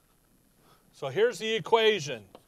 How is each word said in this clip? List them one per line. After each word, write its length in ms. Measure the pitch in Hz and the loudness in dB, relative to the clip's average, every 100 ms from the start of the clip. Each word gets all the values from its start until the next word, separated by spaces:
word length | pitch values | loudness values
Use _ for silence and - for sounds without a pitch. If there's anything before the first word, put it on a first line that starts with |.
| _ _ _ _ _ _ _ _ _ | _ _ _ _ _ _ _ _ _
So 180 | - 139 | -12 -6
here's 280 | 135 233 190 | 0 0 0
the 160 | 220 | -4
equation. 680 | 220 156 226 220 208 139 120 101 - | -4 0 2 4 2 -2 -12 -14 -20